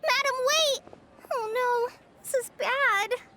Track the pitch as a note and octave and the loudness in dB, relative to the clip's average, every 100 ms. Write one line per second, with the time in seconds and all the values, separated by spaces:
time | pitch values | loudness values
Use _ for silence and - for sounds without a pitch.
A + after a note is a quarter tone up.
0 | - B4+ C#5 C5 B4+ D5+ D#5+ C5+ - - | 2 2 2 0 2 2 2 0 -6 -20
1 | - - - C#5+ A4 A4+ B4 A#4+ A#4+ - | -20 -20 -6 -4 -2 -2 0 0 -2 -6
2 | - - - C5 A#4+ - B4+ B4+ C#5 G4+ | -20 -20 -4 -4 -4 -6 -2 2 2 2
3 | G#4+ B4 - | 0 -4 -8